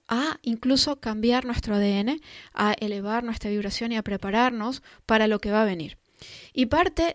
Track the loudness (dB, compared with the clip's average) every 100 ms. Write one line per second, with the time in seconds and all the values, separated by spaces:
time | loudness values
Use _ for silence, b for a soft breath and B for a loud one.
0 | -4 -2 -2 -4 -4 -2 2 2 2 -2
1 | -6 0 2 2 0 -4 0 2 2 2
2 | 0 -2 B B B -2 0 0 -4 -6
3 | -4 -4 -4 -6 -4 -4 -4 -4 -4 -4
4 | -4 -4 0 2 2 0 -4 -6 B B
5 | 0 4 4 2 0 2 2 0 -8 -14
6 | B B B B B -2 2 2 2 0
7 | -2